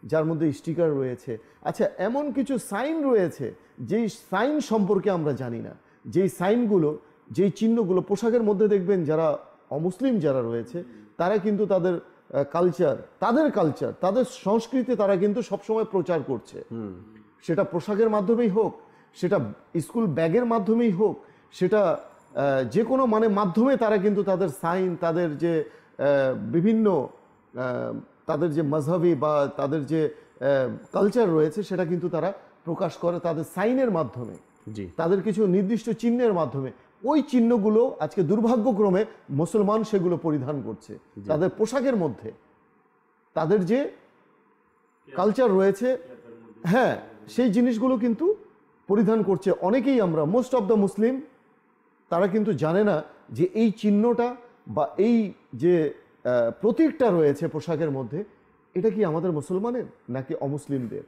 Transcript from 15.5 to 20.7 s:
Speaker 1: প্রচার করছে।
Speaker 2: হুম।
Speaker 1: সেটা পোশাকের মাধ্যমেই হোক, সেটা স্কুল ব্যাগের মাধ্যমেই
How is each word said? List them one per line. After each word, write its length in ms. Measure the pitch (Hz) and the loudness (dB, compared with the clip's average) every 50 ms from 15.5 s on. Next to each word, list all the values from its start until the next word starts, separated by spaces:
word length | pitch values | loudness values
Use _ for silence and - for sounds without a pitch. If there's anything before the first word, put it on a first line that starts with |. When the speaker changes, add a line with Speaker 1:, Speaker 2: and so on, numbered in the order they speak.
| 196 196 - - 220 220 220 | -6 -8 -4 -4 -2 -2 -2
Speaker 1:
প্রচার 380 | 214 - 196 165 - 175 160 131 | -2 -2 -2 -2 0 -2 -2 -2
করছে। 400 | 127 135 113 - - - - - - | -4 -6 -6 -6 -12 -16 -16 -14 -12
Speaker 2:
হুম। 320 | 117 113 110 101 92 90 95 - - - - - _ _ | -10 -10 -10 -10 -12 -14 -18 -20 -20 -20 -20 -20 _ _
Speaker 1:
সেটা 220 | _ - 170 175 196 | _ -4 0 0 0
পোশাকের 460 | 196 165 175 165 - 208 196 226 226 | -2 -2 -6 -4 -4 0 0 2 2
মাধ্যমেই 380 | 214 208 202 180 233 220 240 220 | 2 0 0 0 2 2 2 2
হোক, 320 | 180 220 220 165 - - - - _ _ _ _ _ | 2 2 0 0 -2 -8 -20 -20 _ _ _ _ _
সেটা 400 | - - 180 196 180 131 104 101 - - _ _ 170 | -6 -2 0 0 0 0 -4 -8 -14 -20 _ _ -6
স্কুল 260 | 151 - - 233 226 202 | -6 -4 -4 -2 -2 0
ব্যাগের 380 | 147 - 165 165 160 233 247 | 0 0 0 2 2 2 2
মাধ্যমেই 460 | 233 233 226 202 180 | 2 0 -2 0 0